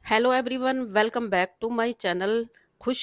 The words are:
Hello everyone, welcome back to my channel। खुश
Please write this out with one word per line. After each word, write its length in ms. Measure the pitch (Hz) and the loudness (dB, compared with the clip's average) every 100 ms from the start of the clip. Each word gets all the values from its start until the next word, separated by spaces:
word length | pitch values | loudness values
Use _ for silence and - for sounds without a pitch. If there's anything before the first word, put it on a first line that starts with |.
| - | 2
Hello 200 | 220 247 | 2 4
everyone, 600 | 254 240 254 262 262 240 | 2 0 -2 -2 -2 0
welcome 380 | 196 214 233 226 | 2 2 0 0
back 220 | 185 185 _ | 0 0 _
to 80 | 226 | -4
my 220 | 233 233 233 | -2 -2 -2
channel। 360 | 190 175 196 226 233 _ _ _ | -2 -2 0 -2 -4 _ _ _
खुश 200 | - 254 | -4 -4